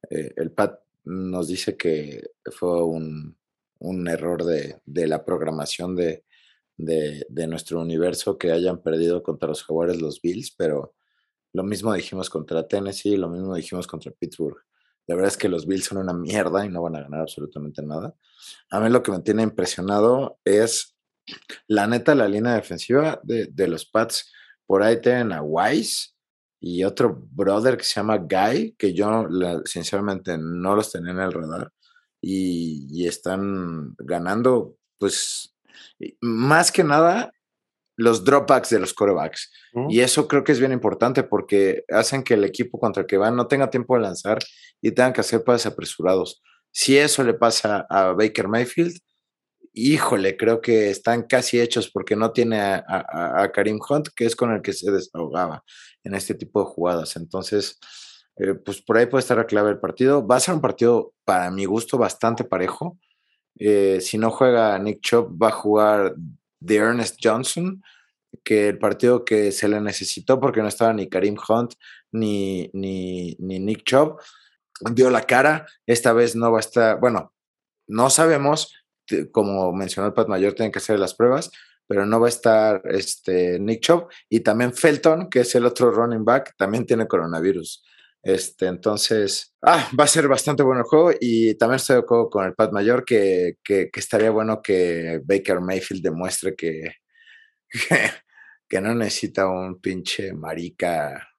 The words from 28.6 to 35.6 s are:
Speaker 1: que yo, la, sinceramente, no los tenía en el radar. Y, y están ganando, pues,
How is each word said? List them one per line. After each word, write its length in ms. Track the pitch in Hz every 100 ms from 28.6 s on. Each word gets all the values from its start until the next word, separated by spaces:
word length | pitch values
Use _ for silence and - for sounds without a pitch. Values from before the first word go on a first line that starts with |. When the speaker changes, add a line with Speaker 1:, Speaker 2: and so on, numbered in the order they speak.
| 226 _
Speaker 1:
que 140 | 101
yo, 320 | 85 104 110 95
la, 320 | 90 90 85
sinceramente, 720 | - 87 80 98 101 95 - 82
no 380 | 80 87 92 104
los 160 | -
tenía 180 | 90 85
en 100 | 92
el 120 | 95
radar. 400 | 87 80 82 - _ _ _ _ _
Y, 640 | 87 95 92 85 82 76 69
y 180 | 78 87
están 840 | - 87 95 98 95 87 82 69 -
ganando, 800 | 65 87 87 104 123 123 - _ _ _
pues, 580 | 98 - - - - _